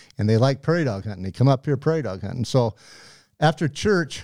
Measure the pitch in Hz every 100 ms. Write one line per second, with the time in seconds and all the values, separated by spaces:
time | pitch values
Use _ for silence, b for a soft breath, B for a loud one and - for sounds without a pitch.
0 | B - 107 110 135 139 - 170 143 98
1 | 107 92 95 - 131 135 147 135 156 160
2 | 113 95 101 127 117 131 117 - B B
3 | B B B - 151 160 156 - 214 185
4 | 151 -